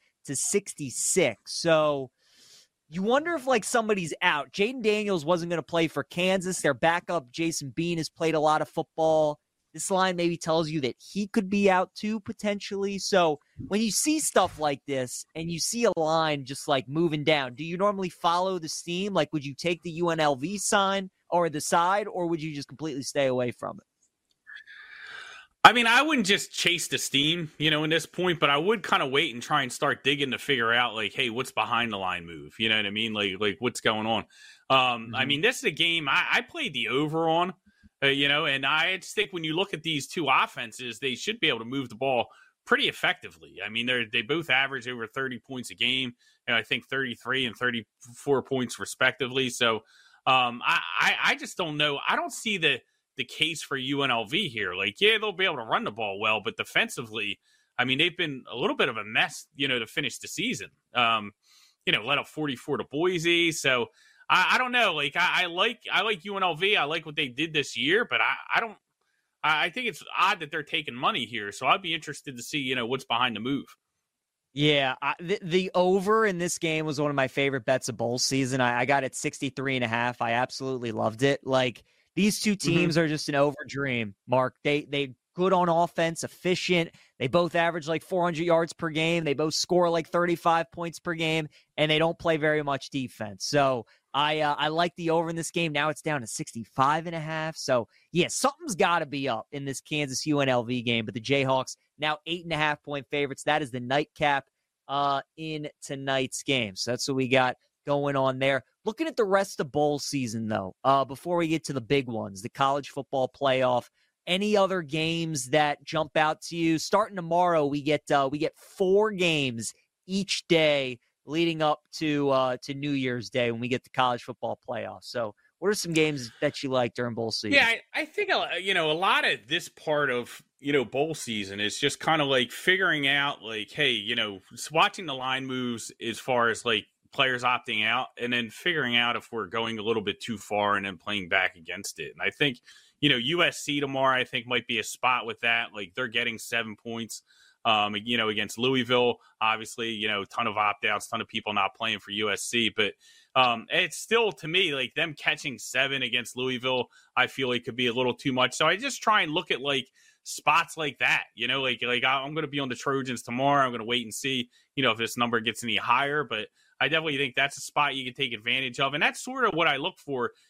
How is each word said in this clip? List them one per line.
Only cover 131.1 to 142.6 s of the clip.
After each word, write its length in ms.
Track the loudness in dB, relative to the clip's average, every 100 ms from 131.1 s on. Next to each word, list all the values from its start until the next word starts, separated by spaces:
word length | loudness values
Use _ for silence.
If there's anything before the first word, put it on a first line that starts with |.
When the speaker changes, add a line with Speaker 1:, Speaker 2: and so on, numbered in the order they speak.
| -2
Speaker 2:
season 440 | -6 -6 -6 -4
is 200 | -4 0
just 200 | -2 -2
kinda, 260 | 0 2 2
like, 260 | 2 0
figuring 560 | -2 0 2 2 0 0
out, 340 | 0 0 -4
like, 280 | -8 -8 -8
hey, 200 | -2 0
you 240 | 0 -2 -2
know, 260 | -2 -6 -14
s-, 180 | -14 -4
watching 340 | 2 2 2 -10
the 100 | -6
line 300 | -4 -4 -4
moves 460 | -4 -4 -6 -10 -10
as 200 | -8 -6
far 300 | 0 2 2
as, 160 | 2 0
like, 200 | -2 -2 _ _
players 320 | 0 0 2
opting 440 | 0 0 -2 -2 0
out 200 | 0 -2 -6
and 140 | -4
then 160 | -2 -4
figuring 480 | -6 -4 -2 0 2
out 180 | 2 0
if 160 | -6
we're 140 | -8 -6
going 320 | -4 -4 -4
a 20 |
little 200 | -2 -2
bit 180 | -2 -6
too 180 | -6 -10
far 380 | -4 0 2 2
and 100 | -2
then 120 | -10
playing 320 | -6 -6 0
back 260 | 0 0 -4
against 420 | -12 -12 -10 -12
it. 140 | -12
And 100 | -6
I 80 | -4
think, 300 | 0 -2 -2